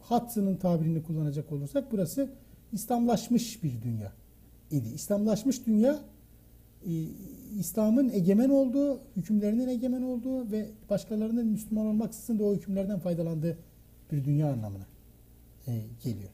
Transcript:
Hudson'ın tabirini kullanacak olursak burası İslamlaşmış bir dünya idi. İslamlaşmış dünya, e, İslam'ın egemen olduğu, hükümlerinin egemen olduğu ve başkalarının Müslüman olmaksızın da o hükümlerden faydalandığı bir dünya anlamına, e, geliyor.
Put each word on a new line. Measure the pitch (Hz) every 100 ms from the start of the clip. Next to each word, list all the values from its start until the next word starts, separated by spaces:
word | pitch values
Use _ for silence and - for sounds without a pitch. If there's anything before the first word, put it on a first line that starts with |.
Hudson'ın | - 233 226 - 196 185
tabirini | 180 170 160 165
kullanacak | 160 160 151 143 -
olursak | 147 143 285 277
burası | 214 185 - 277 - - - -
İslamlaşmış | 202 - 240 240 233 - 240 - -
bir | 156 120
dünya | 117 113 101 - - - - - -
idi. | 147 110
İslamlaşmış | 151 - 202 214 214 269 - -
dünya, | 214 240 302 - - - - - - - - -
e, | 165 160 - 196 - - 208
İslam'ın | 175 - 214 226 269
egemen | 208 170 202 262
olduğu, | 277 269 269 285 254 - -
hükümlerinin | - 214 208 226 254
egemen | 247 254 247
olduğu | 254 247 254 262 233
ve | 214 214 - -
başkalarının | 202 - 214 220 226 226
Müslüman | 208 - 214 214
olmaksızın | 214 226 - - 220
da |
o | 208
hükümlerden | 202 - 196 196 208
faydalandığı | 180 170 165 165 165 160 - - - - -
bir | 147
dünya | 135 147 151
anlamına, | 127 107 98 95 - - - - - - - -
e, | 117 107 117
geliyor. | 135 101 98